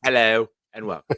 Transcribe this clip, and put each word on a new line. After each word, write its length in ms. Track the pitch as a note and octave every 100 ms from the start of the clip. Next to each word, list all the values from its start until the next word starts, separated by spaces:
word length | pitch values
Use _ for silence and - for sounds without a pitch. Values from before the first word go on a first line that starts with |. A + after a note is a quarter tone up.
hello 440 | C3 B2+ A2+ A2+ A2 _ _
and 120 | A2 A2
welcome. 300 | E2 _